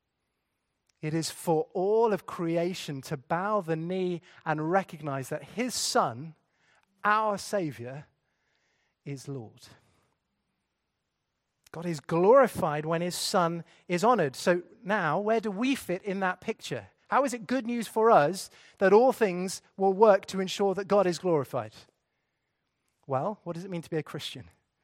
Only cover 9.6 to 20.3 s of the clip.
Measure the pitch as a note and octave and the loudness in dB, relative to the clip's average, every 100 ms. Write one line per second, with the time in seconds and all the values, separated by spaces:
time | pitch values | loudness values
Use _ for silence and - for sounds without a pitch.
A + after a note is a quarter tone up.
9.6 | - - _ _ _ _ _ _ _ _ | -20 -20 _ _ _ _ _ _ _ _
10.6 | _ _ _ _ _ _ _ _ _ _ | _ _ _ _ _ _ _ _ _ _
11.6 | _ D#3+ F3 D#3+ - E3+ F#3 C4+ B3 - | _ -10 -8 -6 -2 2 6 8 6 2
12.6 | E3+ D3+ D#3 E3 F3 E3+ - G3+ E3+ E3+ | -4 -2 -2 -2 -2 -4 -2 2 2 -2
13.6 | - _ - F3 G#3 A#3+ D3+ - - F3+ | -10 _ -6 0 4 4 2 0 0 0
14.6 | - - F3+ G#3 E3 D#3 G#3 A3+ G#3+ F#3+ | -2 -14 -4 -2 0 0 0 -2 -2 -4
15.6 | B3+ C#4 - F3+ G#3 F#3+ F#3 F3+ - A3+ | -2 -2 -4 -6 -4 -4 -2 -4 -8 -10
16.6 | - C3 G2+ _ - A3+ C#4 A#3 F#3+ B3+ | -8 -10 -10 _ -2 0 0 -4 -4 -4
17.6 | A3+ A#3+ A3 - A3 G3+ D3 F#3 - - | -4 -6 -4 2 6 8 6 0 -10 -18
18.6 | - - F#3+ G3+ C4 - G#3+ F3 F#3 - | -16 0 6 8 6 4 0 0 -6 -8
19.6 | _ - G3 F#3+ A3 G3 F#3+ | _ -2 0 6 6 6 4